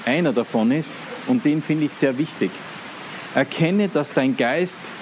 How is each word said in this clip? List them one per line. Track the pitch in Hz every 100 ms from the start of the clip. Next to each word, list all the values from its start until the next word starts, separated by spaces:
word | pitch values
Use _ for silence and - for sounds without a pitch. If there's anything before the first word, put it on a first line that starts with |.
Einer | - 147 165
davon | 120 113 117 113
ist, | 147 156 - - - -
und | 127
den | 147 151
finde | 147 156 147
ich |
sehr | - 139 127
wichtig, | 160 - - - - - - - - - -
„Erkenne, | - 135 - 165 196 202
dass | 147 143
dein | - 135 127
Geist | 120 156 180 - - -